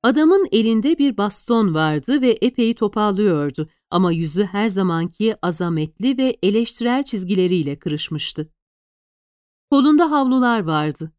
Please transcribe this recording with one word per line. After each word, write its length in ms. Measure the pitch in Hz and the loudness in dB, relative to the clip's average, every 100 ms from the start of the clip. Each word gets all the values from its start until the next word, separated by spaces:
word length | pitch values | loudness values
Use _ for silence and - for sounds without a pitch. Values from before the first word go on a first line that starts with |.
Adamın 460 | 233 262 311 392 381 | 2 4 4 4 4
elinde 460 | 226 220 220 254 330 | 2 2 2 0 2
bir 180 | 285 208 | 0 0
baston 580 | 208 - - 233 208 | -4 -4 -2 0 2
vardı 460 | 156 156 151 135 277 | 2 0 0 0 0
ve 100 | 254 | 2
epey 440 | - 247 - 226 | 2 0 0 -2
topallıyordu 920 | 233 208 214 208 190 208 156 147 135 156 _ _ | 0 -2 0 0 2 0 0 -2 -4 -10 _ _
ama 220 | 175 185 | 0 0
yüzü 320 | 165 165 165 | 0 -2 -2
her 240 | 202 202 220 | -2 -2 -2
zamanki 680 | 190 185 165 170 _ 220 220 | 0 -2 -2 -4 _ -2 0
azametli 760 | 170 165 175 165 156 _ 240 254 | -4 -2 -2 -2 -4 _ -2 0
ve 200 | 262 - | -2 0
eleştirel 600 | 185 214 226 - 240 254 | 0 0 -2 -4 -2 -2
çizgileriyle 760 | 277 214 180 196 180 180 143 143 | -2 -6 -2 0 2 0 -2 -6
kırışmıştı. 720 | 165 151 - 151 - - 156 _ _ _ _ _ _ _ _ _ _ _ _ | -6 -6 -6 -8 -8 -8 -12 _ _ _ _ _ _ _ _ _ _ _ _
Kolunda 400 | 277 277 302 330 | 2 4 4 2
havlular 500 | 294 262 262 247 226 | 0 0 2 2 0
vardı. 520 | 165 156 151 151 160 | -2 -2 -2 -6 -12